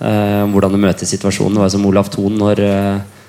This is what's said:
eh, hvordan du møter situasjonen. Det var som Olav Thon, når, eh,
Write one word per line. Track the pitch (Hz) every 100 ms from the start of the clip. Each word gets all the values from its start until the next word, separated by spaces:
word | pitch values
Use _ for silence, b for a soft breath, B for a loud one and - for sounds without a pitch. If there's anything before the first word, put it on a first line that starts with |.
eh, | 113 107 104 101 101
hvordan | 98 98
du | 98
møter | 101 87 90
situasjonen. | 98 98 92 98
Det | 104
var | 95
som | 98 101
Olav | 98 98
Thon, | - 98
når, | 107 104 104
eh, | 101 98 101 98 98 B